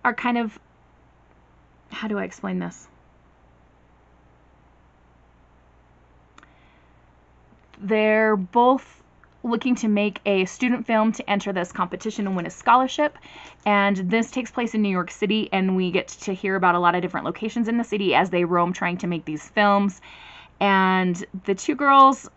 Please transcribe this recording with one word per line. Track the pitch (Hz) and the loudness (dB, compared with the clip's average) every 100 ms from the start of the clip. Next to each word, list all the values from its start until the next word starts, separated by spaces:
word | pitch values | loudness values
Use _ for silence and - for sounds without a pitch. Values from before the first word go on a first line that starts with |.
are | 240 | -2
kind | 233 247 240 | -2 -2 -2
of, | 226 - _ _ _ _ _ _ _ _ _ _ _ _ _ | -4 -10 _ _ _ _ _ _ _ _ _ _ _ _ _
how | - 214 | -10 -6
do | 202 | -6
I | |
explain | 185 - 196 185 | -6 -10 -8 -6
this? | 175 - - _ _ _ _ _ _ _ _ _ _ _ _ _ _ _ _ _ _ _ _ _ _ _ _ _ _ _ _ 60 _ _ 60 60 58 - - _ _ _ _ _ _ _ _ _ _ _ _ - | -6 -12 -20 _ _ _ _ _ _ _ _ _ _ _ _ _ _ _ _ _ _ _ _ _ _ _ _ _ _ _ _ _ _ _ _ _ _ -20 -20 _ _ _ _ _ _ _ _ _ _ _ _ -12
They're | 196 214 214 214 220 208 | -2 0 2 2 2 2
both | 185 240 247 262 - - _ _ _ _ | 0 2 4 2 -2 -20 _ _ _ _
looking | 240 233 254 247 | -4 -2 0 0
to | 226 | 2
make | 208 208 - 208 | 2 0 -2 0
a | 190 185 | 0 0
student | - 254 247 | -2 -2 -2
film | 226 220 220 | 0 2 2
to | 220 - | -2 -4
enter | 202 202 | -2 -2
this | 190 180 | -4 -6
competition | - 180 180 220 214 196 | -4 -6 -6 -8 -6 -4
and | |
win | 190 | -4
a | 165 | -6
scholarship. | - - 240 262 - 294 - - - - - | -4 4 4 4 0 -2 -4 -20 -20 -20 -6
And | 208 202 202 190 | 0 2 2 0
this | 180 226 233 | 0 0 0
takes | 254 233 | -6 -6
place | - 233 | -6 -4
in | 220 | 0
New | 208 | 0
York | 185 180 | 0 -4
City, | - 202 214 - | -4 0 0 0
and | 190 190 185 | -2 0 0
we | 185 | 0
get | 175 - | -2 -6
to | - - | -10 -8
hear | 185 196 190 | -6 -4 2
about | 180 | 2
a | 175 | 4
lot | 175 180 | 2 2
of | |
different | 175 - | -4 -6
locations | 151 175 220 233 220 | -6 -6 -6 -4 -2
in | 233 | -2
the | |
city | 233 214 190 | -2 -2 2
as | 135 180 | 2 2
they | 175 | 0
roam | 170 175 175 | 0 0 0
trying | 180 180 180 | -2 -4 -4
to | 175 | -4
make | 170 | -6
these | 160 151 - | -6 -10 -6
films. | - 208 202 202 185 - - - - - _ | 2 4 4 0 -4 -20 -20 -20 -20 -20 _
And | 202 190 190 185 180 175 - 185 | 2 4 4 2 0 -2 -8 -10
the | - | -4
two | 196 - 262 | -4 -2 0
girls | 285 277 269 262 - | 4 8 8 4 -8